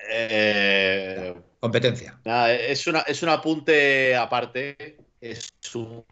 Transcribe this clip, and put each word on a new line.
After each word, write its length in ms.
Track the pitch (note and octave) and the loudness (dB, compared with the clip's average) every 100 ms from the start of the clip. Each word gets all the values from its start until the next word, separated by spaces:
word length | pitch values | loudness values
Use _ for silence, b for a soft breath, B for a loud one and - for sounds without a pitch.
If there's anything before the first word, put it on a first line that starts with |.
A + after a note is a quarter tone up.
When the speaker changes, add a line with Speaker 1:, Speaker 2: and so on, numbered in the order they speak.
| G#2 | -6
Speaker 1:
Eh, 1200 | A2+ A2+ A2 G#2+ G#2 G2+ G2 F#2+ F#2+ F#2+ F#2+ F2+ F2 - _ | -4 0 2 2 4 4 4 2 0 -4 -6 -8 -10 -18 _
Speaker 2:
Competencia. 580 | A#2 A#2 B2 C3 - - | -2 2 2 -2 -10 -12
Speaker 1:
nada, 280 | A2+ A#2+ A#2 | -2 2 2
es 340 | A#2+ A#2 C#3 F3 | 2 0 -4 -2
una, 120 | D#3+ | -2
es 220 | D3 C#3 | -2 -2
un 60 | E3+ | 0
apunte 880 | D3+ D#3 D#3 D3 D3+ C#3+ C3+ C3 B2 | 0 0 -2 2 4 4 4 2 2
aparte, 840 | A#2 B2 A#2+ B2+ C#3 C#3+ D3+ - _ _ | 0 -2 -2 -6 -8 -10 -18 -20 _ _
es 280 | A#2 A2 - - - | -14 -12 -14 -18 -12
un, 300 | A#2+ A2+ A#2 - | -10 -10 -14 -18